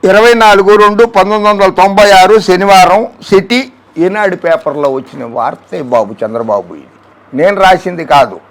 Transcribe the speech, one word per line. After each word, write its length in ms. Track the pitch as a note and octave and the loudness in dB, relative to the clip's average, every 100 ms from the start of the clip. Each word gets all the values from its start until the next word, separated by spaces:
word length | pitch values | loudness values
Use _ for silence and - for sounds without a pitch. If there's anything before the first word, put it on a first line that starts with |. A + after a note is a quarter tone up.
| - | 2
ఇరవై 220 | G3 A3+ A#3 | 2 2 4
నాలుగు 280 | A3 G3+ G3 G#3+ | 4 4 4 4
రెండు 200 | G#3 G#3 A#3 G3 | 2 2 0 2
పంతొమ్మిది 320 | F#3+ G#3+ G#3 | -2 0 -2
వందల 220 | G#3 G3 F#3 | 0 0 2
తొంభై 260 | F#3+ G3 G3+ G3 | 0 2 2 4
ఆరు 160 | F#3 A3 G3 | 4 2 2
శనివారం 560 | F#3 G3 F#3+ F3+ F#3+ A#3 - - | -2 2 4 4 0 -2 -12 -2
సిటీ 320 | G3 F#3+ A#3+ C4 _ _ - | -2 0 -6 -6 _ _ -4
ఈనాడు 320 | F3 G#3 G#3 F3 | -4 -2 -4 -4
పేపర్లో 440 | F3 D#3+ - C#3+ C#3+ C3+ | -4 -4 -4 -4 -4 -6
వచ్చిన 280 | B2+ C#3+ A#2+ A#2+ | -10 -16 -12 -8
వార్తే 440 | A#2+ D#3+ _ F3+ C3 | -8 -8 _ -12 -4
బాబు 200 | A#2+ G#2 G#2 | -4 -4 -6
చంద్రబాబు, 500 | G#2+ A2+ A2+ G2+ E2+ D#2+ | -8 -8 -4 -6 -6 -18
ఇది 100 | B1+ _ _ _ _ C3 | -20 _ _ _ _ -2
నేను 180 | F3 G3+ | -2 0
రాసింది 420 | F#3+ F#3 F#3+ F3 D#3 | 0 0 -2 -10 -2
కాదు. 240 | C#3+ A#2+ F2+ _ | 0 0 -4 _